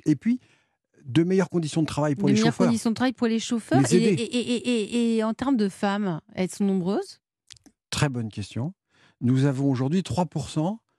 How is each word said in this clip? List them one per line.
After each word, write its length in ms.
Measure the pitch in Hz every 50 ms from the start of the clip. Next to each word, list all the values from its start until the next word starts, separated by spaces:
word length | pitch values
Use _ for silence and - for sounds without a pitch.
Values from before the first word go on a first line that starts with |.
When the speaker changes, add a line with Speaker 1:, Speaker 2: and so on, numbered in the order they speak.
| -
Speaker 1:
et 100 | - 151
puis 240 | - - 220 247 247 _ _ _ _ _ _ _ _ _ _ _ _ -
de 200 | 135 117 156 170
meilleures 260 | 180 185 190 180 -
conditions 320 | - 175 160 143 - 165
de 40 | 156
travail 280 | - - 147 147 151 143
pour 140 | - - -
Speaker 2:
De 40 |
Speaker 1:
les 60 | 208 214
Speaker 2:
meilleures 140 | - - -
Speaker 1:
chauffeurs. 140 | - - -
Speaker 2:
conditions 220 | 233 220 - 233
de 40 | 214
travail 180 | - 247 262
pour 140 | - - 247
les 120 | 226 226 226
chauffeurs. 440 | - - 240 226 - - 320 -
Speaker 1:
Les 120 | 139 120 165
Speaker 2:
Et, 180 | 180 - 214
Speaker 1:
aider. 100 | 185 -
Speaker 2:
et, 140 | 233 - 240 247
et, 160 | 214 233 247
et, 280 | 220 - 247 247 226 202 - 226 240 233 233
et, 40 | 226 220
et 60 | 220
en 100 | 220 220
termes 240 | - 254 277 277 220
de 100 | 208 196
femmes, 520 | - - - 202 196 208 208 190 165 151 - _ -
elles 160 | - 185 180
sont 140 | - - 208
nombreuses ? 540 | 196 190 190 165 185 202 330 403 - - _ _ _ _ _ _ - - _ _ - _ _ _ -
Speaker 1:
Très 180 | - - 151 147
bonne 220 | 127 123 113 107
question. 420 | - 107 98 - - 110 120 170 196 _ _ _ _ _ _ _ _ -
Nous 240 | - 120 131 131 135
avons 260 | 143 127 131 139 139
aujourd'hui 320 | 131 117 131 139 165 190
trois 220 | 170 - 113 180 180
pour 240 | 151 - 160 131 -
cent 320 | - 156 156 180 214 226 _ _ _